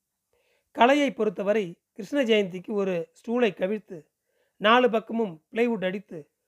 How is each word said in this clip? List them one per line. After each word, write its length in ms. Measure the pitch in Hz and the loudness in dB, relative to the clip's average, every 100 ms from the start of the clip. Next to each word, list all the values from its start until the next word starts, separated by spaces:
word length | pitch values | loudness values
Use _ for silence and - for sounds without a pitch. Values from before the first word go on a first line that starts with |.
| _ _ _ _ _ _ _ - | _ _ _ _ _ _ _ 2
கலையை 340 | 240 294 277 | 4 4 0
பொறுத்தவரை 540 | - 214 175 196 220 180 170 _ | -2 -4 -2 -2 -2 -2 -8 _
கிருஷ்ண 320 | - 196 285 | -16 -6 -2
ஜெயந்திக்கு 480 | 226 214 190 180 180 | 2 2 0 -6 -6
ஒரு 240 | 208 190 180 160 | -4 -2 -4 -6
ஸ்டூலை 380 | _ - 240 233 | _ -6 0 0
கவிழ்த்து 440 | - 185 214 - 175 - _ _ _ _ - | 0 -4 -4 -8 -18 -20 _ _ _ _ -2
நாலு 260 | 208 240 247 | 4 4 4
பக்கமும் 440 | 220 - 226 214 156 _ | 0 -4 -4 -4 -8 _
பிளைவுட் 360 | 220 240 220 185 | -2 -2 -2 -4
அடித்து 340 | 196 - 170 143 _ | -6 -10 -16 -18 _